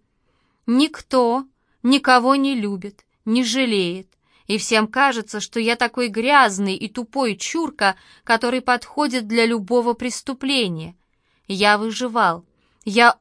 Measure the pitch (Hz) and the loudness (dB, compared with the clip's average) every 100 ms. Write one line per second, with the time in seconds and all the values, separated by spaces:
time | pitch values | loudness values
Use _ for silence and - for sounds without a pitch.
0 | _ _ _ _ _ _ - 247 311 - | _ _ _ _ _ _ -2 2 0 -2
1 | - 262 240 247 269 _ _ _ 240 277 | -4 0 0 0 -6 _ _ _ 2 2
2 | 269 254 240 277 277 254 202 196 202 - | 4 4 4 2 0 -2 -4 -6 -10 -18
3 | _ _ - 233 240 247 254 208 180 185 | _ _ -2 0 0 0 0 0 -2 -4
4 | 190 _ _ _ - 208 - 220 214 262 | -12 _ _ _ -6 -4 0 0 0 0
5 | 277 247 208 208 - 233 226 233 240 254 | 0 0 -6 -8 -6 -4 -2 0 -2 -2
6 | 240 202 240 285 240 190 196 185 214 - | -4 -2 2 4 4 2 -4 -4 -8 -10
7 | 226 - 247 196 - 330 311 - 196 190 | -8 -4 -4 -4 -6 -4 -6 -2 -2 -2
8 | _ _ - 226 240 254 254 240 - - | _ _ -2 0 0 -2 0 -2 -4 -4
9 | 294 247 214 233 226 233 185 240 240 233 | -2 -2 -2 0 2 0 0 0 0 -2
10 | 247 - - 262 269 277 202 165 165 175 | -6 -6 -8 -6 -2 0 -2 -4 -12 -18
11 | _ _ _ _ - 196 208 208 220 208 | _ _ _ _ -10 0 2 2 0 -4
12 | 254 226 196 165 - _ _ _ - 208 | -4 0 0 0 -8 _ _ _ -4 4
13 | 240 - | 4 4